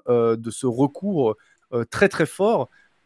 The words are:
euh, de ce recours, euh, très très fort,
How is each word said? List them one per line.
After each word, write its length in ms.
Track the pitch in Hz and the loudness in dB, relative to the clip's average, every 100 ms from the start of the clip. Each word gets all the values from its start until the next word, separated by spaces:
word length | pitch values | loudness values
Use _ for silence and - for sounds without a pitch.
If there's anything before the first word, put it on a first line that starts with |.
| - | 0
euh, 280 | 120 117 113 | 2 2 0
de 140 | 117 | -4
ce 160 | - 131 | -6 -4
recours, 680 | 117 139 - 196 170 117 107 _ _ _ | 0 0 0 -4 0 0 -2 _ _ _
euh, 100 | 120 | -6
très 240 | 117 - 196 | -4 0 0
très 180 | - 160 | 2 -4
fort, 440 | - 202 202 120 _ _ _ | 0 0 0 -2 _ _ _